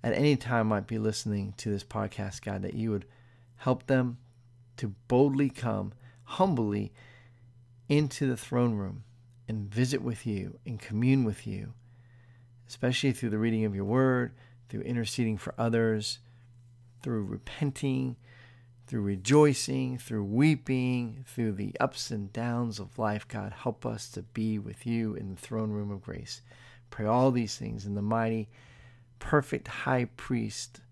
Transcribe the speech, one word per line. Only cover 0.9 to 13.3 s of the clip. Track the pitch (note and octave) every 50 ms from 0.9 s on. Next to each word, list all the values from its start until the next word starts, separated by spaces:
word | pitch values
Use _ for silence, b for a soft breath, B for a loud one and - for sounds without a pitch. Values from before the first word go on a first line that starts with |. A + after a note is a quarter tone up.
| A#2
listening | A2 G#2+ A2 G#2 - - A2+ G#2 G2+ G2 G2 G2+
to | - - A2
this | G#2 G2 -
podcast, | - - G#2+ G#2 G#2 - - G2+ G2 - -
God, | - G#2 G2+ F#2+ F#2+
that | F#2+ -
you | - A2 A2+
would | G#2+ G2 F#2+ b b b b b b b b b b
help | - - C3 B2+ B2 -
them | - C#3 C3 B2+ B2 A#2+ - - - - - - - - - - - -
to | - - G#2+ G2 - -
boldly | - B2 B2 C#3 C#3+ C3+ C3+ C#3+ C3+
come | - - B2 A#2+ G#2+ G2+ G2+ G2+ - B B B B B B
humbly | - - - F#3 G3 E3 A#2+ A2 G#2 G2+ G#2 G2+ G#2 B B B B B B B B B B B B B - - _ - - -
into | - D3 D3 D3+ C#3 - - D3
the | C3 B2
throne | - - - - B2 B2 A#2+ A2+
room | G#2 G2 F#2+ G2 G2+ A2 - - - - - - - -
and | - A2+ G#2+ G2+ G#2
visit | G2+ A#2 B2+ B2+ C#3+ -
with | - B2 A2+ G#2 -
you | A#2+ G#2 F#2+ F#2 G2 - - -
and | - A#2+ G#2
commune | - - G#2 G#2+ A#2+ B2+ C3+ C3+ B2
with | G#2+ G2 - -
you, | A2 G2+ G2 G#2 - - b b b b b b b b b b b b b b b b b -
especially | - - - - B2 B2+ - - C3+
through | A#2+ - B2
the | A2+